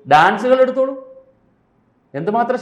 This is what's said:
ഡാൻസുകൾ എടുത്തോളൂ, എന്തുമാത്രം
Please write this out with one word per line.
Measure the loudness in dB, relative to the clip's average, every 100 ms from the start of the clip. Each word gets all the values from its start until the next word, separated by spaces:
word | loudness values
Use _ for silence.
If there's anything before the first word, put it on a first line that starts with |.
| 0
ഡാൻസുകൾ | 4 4 0 0 2 2
എടുത്തോളൂ, | 0 -4 -6 -14 -20 _ _ _ _ _ _ _ _ _ -10
എന്തുമാത്രം | -6 -4 -4 -4